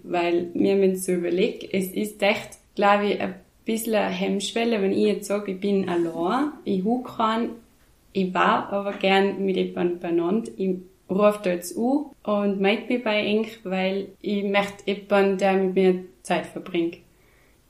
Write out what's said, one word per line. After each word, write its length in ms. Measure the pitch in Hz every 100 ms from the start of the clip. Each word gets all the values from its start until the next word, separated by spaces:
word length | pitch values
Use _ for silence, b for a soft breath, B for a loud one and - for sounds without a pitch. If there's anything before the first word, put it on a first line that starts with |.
Weil 460 | - 175 175 175 175
mir, 240 | - 196 196
wenn 120 | 190
ich 100 | 185
so 80 | -
überleg, 560 | 180 175 175 233 - -
es 160 | 190 185
ist 300 | 190 208 -
echt, 360 | 196 226 - - _
glaub 280 | - 202 202
ich, 180 | 208 185
ein 140 | 196 - - _ -
bisschen 280 | 220 226
eine 180 | 208 190
Hemmschwelle, 680 | 185 196 196 - 233 233 220
wenn 120 | 196
ich 120 | 196 208
jetzt 220 | 196 -
sag, 180 | 202 202
ich 120 | 185
bin 280 | 202 196 180
allein, 640 | 175 170 165 175 247 294 -
ich 180 | - 190
hab 320 | 196 254 247 -
keinen, 320 | 220 226 240 - - _ _ _ _
ich 180 | 196 185
war 400 | 185 180 240 -
aber 200 | 202 202
gern 500 | 196 190 196 196 190
mit 120 | 196 185
jemandem 420 | 180 185 180 175
beieinander, 500 | 175 170 170 220 220 -
ich 200 | 190 180 - _ -
ruf 300 | 190 208 208
da 80 | 185
jetzt 260 | 180 - -
an 300 | 240 294 294 -
und 360 | - 208 202 190
meld 280 | 190 226 -
mich 160 | 247
bei 140 | 233 208
eng, 240 | 208 214 220 -
weil 440 | 185 185 190 196 190 -
ich 200 | - 202
möchte 460 | 202 202 190 - -
jemanden, 480 | 196 - 202 196 190
der 140 | 196
mit 220 | 190 185
mir 300 | 185 185 180 - -
Zeit 240 | - 170 -
verbringt. 500 | - - 175 170 - _ _ _ _ _ _